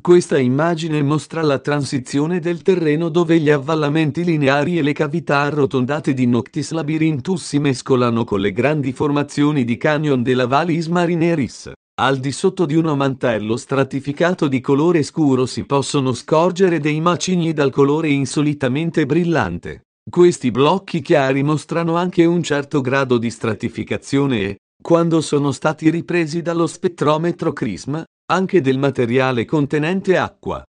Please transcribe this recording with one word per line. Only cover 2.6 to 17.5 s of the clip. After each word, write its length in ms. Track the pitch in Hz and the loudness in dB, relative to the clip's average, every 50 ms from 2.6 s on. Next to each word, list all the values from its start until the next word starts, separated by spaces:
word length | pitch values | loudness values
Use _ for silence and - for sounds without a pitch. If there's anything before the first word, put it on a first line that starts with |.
| - | 0
terreno 460 | - 185 180 165 151 147 160 170 170 | 0 2 2 2 0 0 0 0 0
dove 280 | 151 175 175 160 165 170 | 0 0 2 4 2 2
gli 120 | 151 147 | 4 4
avvallamenti 720 | 151 147 131 151 165 160 151 147 143 160 160 151 - 165 175 | 2 2 2 -2 -2 0 0 0 2 2 2 0 0 -2 -2
lineari 560 | 175 165 151 143 135 139 147 143 180 175 170 | 0 0 2 2 2 2 2 2 0 0 0
e 20 | |
le 120 | 139 147 143 | 0 0 0
cavità 480 | - 156 147 147 170 143 - 147 143 | 0 -2 -2 -2 -4 -2 0 0 0
arrotondate 760 | 143 143 139 147 139 135 - 131 123 123 147 156 151 160 135 | 0 0 0 0 0 0 0 0 0 0 -2 -4 -2 -2 0
di 100 | 127 127 | 0 2
Noctis 460 | 120 123 117 104 - - 156 135 - | 2 2 2 0 -2 -6 -8 -6 -6
Labyrinthus 760 | 160 165 156 143 160 160 156 160 156 127 120 185 190 - - | -6 -6 -4 -2 -2 0 0 0 -2 -2 -2 -4 -4 -4 -4
si 140 | - - 143 | -2 -2 0
mescolano 640 | 143 143 127 127 - - 135 123 123 120 117 113 117 | 0 0 0 -2 0 0 2 2 2 2 2 0 0
con 180 | 117 104 98 | 0 -2 0
le 100 | 98 104 | 0 0
grandi 420 | 98 110 123 143 156 151 131 135 131 | 0 0 0 0 0 0 -2 -4 -4
formazioni 720 | - 151 147 143 143 143 143 - 143 147 147 151 143 123 | -2 -2 0 0 0 -2 -2 -2 0 0 2 2 0 -2
di 140 | 117 120 110 | -2 -2 -2
canyon 460 | - 156 151 147 151 147 135 127 117 | 0 0 0 0 0 0 0 0 2
della 240 | 131 127 123 127 120 | 0 0 0 0 2
Vallis 400 | 135 143 165 175 156 170 165 156 | 2 0 0 0 -2 -2 -2 -2
Marineris. 840 | 175 180 175 165 175 165 160 170 170 156 123 98 - - - - - - _ _ _ - | -2 0 0 0 0 0 0 0 0 0 -2 -4 -6 -10 -18 -18 -18 -20 _ _ _ -2
Al 160 | 113 131 139 131 | 0 0 0 0
di 140 | 127 139 | -2 -4
sotto 340 | 123 - - 190 185 190 175 | -4 0 0 0 0 0 0
di 80 | 147 147 | 0 2
un 180 | 160 160 160 147 139 | 2 2 2 0 0
mantello 580 | 139 139 135 131 - 127 113 104 104 110 113 | 0 0 -2 0 0 0 0 0 -2 -2 -4
stratificato 920 | 120 - - 139 131 135 135 143 135 135 143 143 - 175 170 185 - 175 143 | -4 -4 -4 -2 0 0 0 -2 -6 -6 -6 -2 0 0 0 0 0 0 0
di 140 | 131 131 | 0 0
colore 420 | 123 - 139 139 151 175 170 165 135 | 0 2 2 2 4 4 2 2 0
scuro 420 | - - 165 156 139 131 123 127 | 0 -2 0 2 2 4 2 0
si 200 | 120 - 117 - | 0 -4 -6 -4
possono 480 | - 139 139 131 - - 147 131 131 120 | -2 0 -2 0 0 -2 -2 0 0 -2
scorgere 680 | - - - 160 156 170 185 185 165 196 180 170 160 | -4 -2 0 2 2 2 2 2 2 2 2 2 2
dei 200 | 147 151 151 156 | 0 -2 -2 0
macigni 540 | 160 175 175 147 - 185 185 175 165 165 | 0 0 0 -2 -2 -2 -2 0 0 0